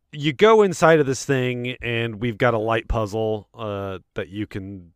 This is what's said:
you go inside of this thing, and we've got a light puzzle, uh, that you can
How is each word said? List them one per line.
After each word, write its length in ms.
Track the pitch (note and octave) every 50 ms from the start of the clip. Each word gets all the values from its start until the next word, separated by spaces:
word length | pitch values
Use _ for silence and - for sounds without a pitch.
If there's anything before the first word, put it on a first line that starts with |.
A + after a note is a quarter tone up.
| _ _ -
you 200 | D3 C#3 D#3+ C3
go 300 | - G3+ A3 A3+ A3 G#3
inside 380 | F#3+ E3 - F3 D#3+ E3 D3+
of 60 | C#3+
this 180 | C3+ C3 - -
thing, 520 | - C#3 B2+ B2+ B2 B2 B2 A#2+ B2+ B2 - A2+
and 380 | A#2+ A#2 A#2 A#2 A#2 A2 G2
we've 180 | A#2+ A#2+ G#2+ G2
got 160 | B2+ A#2+ A#2
a 40 | A2
light 300 | A2 A2+ A2+ A#2 - -
puzzle, 600 | - A#2 A2 G2 G2+ A2 A2 A2 A2 G#2 - _ _
uh, 440 | A2+ A2+ G#2 G2+ G2 G2 G2 F#2+ F2+ - _ _
that 140 | A2 F#2+ D2+
you 180 | F#2+ G#2 G#2
can 460 | - - G#2 F#2 G2 G2+ F#2 F2 E2+ _